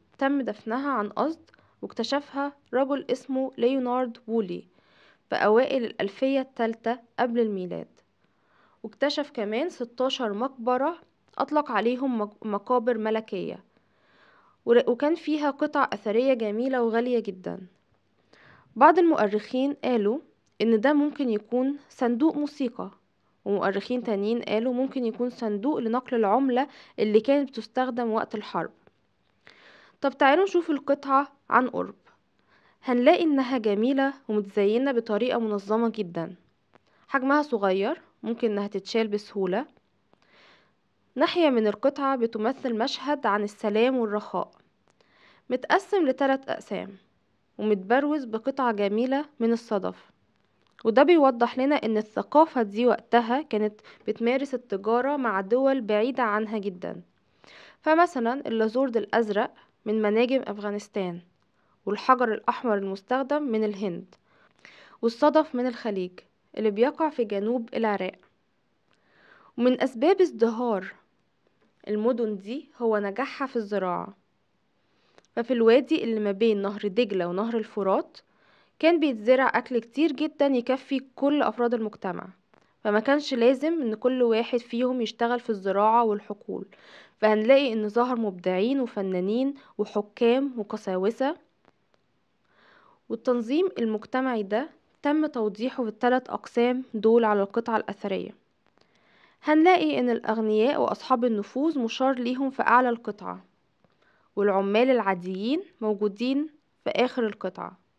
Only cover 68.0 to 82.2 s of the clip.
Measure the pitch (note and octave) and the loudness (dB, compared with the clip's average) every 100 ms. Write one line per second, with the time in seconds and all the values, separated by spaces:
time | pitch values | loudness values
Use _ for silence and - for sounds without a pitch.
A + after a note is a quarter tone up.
68 | F#3 - _ _ _ _ _ _ _ _ | -6 -10 _ _ _ _ _ _ _ _
69 | _ _ _ - _ - B3 B3+ C4+ A3+ | _ _ _ -20 _ 0 2 2 0 2
70 | D4+ F#4+ E4+ A3+ A#3 A3+ B3 G3 F#3+ - | 2 4 2 2 0 0 -2 -4 -6 -16
71 | _ _ _ _ _ _ _ _ - G#3 | _ _ _ _ _ _ _ _ -6 -2
72 | A3+ A#3+ A3 G3+ G3 C#4 - - A#3 G#3+ | 0 0 -2 -4 -8 -12 -12 -4 0 0
73 | G3+ G3 C4+ - C4 A#3 G3+ G3+ F#3 F3 | -2 -4 -6 -6 -6 -6 -4 -4 -2 -4
74 | F#3 - _ _ _ _ _ _ _ _ | -8 -16 _ _ _ _ _ _ _ _
75 | _ _ _ - A#3 B3 A3+ B3+ B3 D#4 | _ _ _ -6 -2 4 6 6 4 -2
76 | A#3 A3 G#3 G3 A3+ G#3 G3 G#3 G#3 F#3+ | 0 -2 -2 2 2 2 -2 -4 -4 0
77 | A3+ F#3+ F3 F3+ A3+ A#3 G#3+ G#3 F#3+ A3 | 0 0 -2 -2 -2 -4 -6 -4 0 0
78 | - - _ _ _ _ _ - D#4 E4+ | -2 -12 _ _ _ _ _ 0 2 4
79 | D4 A3 G#3+ C4 B3+ B3 B3+ B3 A#3 C4+ | 2 0 4 4 4 2 0 -4 -2 0
80 | D#4+ C4 D4+ - C#4+ B3+ B3 C4+ - C4+ | 0 0 -4 0 2 2 0 -2 -2 -4
81 | C4+ - C#4 D4 A#3+ A3+ A#3+ A#3 A3 - | -4 -2 0 2 0 0 -2 -2 -6 -8
82 | F#3+ - | -8 -8